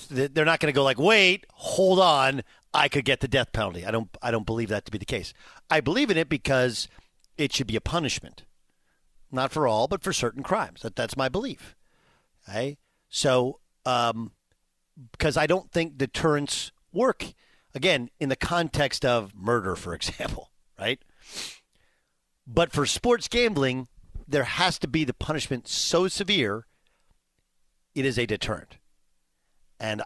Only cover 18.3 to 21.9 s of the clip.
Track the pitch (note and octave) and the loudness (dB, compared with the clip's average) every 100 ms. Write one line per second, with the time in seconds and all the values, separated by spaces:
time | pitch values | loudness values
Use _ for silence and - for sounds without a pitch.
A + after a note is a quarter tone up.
18.3 | C3 - F3 E3 - C3+ - C3 A#2+ G2 | -2 0 0 0 0 0 0 2 0 -2
19.3 | G2 G2+ A#2+ F#2+ E2+ F2+ E2 - - C#3 | -6 0 0 0 -6 -6 -8 -8 -6 -8
20.3 | - - _ _ - G2+ C3+ _ _ - | -8 -14 _ _ -6 -4 -6 _ _ -18
21.3 | - - - _ _ _ | -14 -14 -16 _ _ _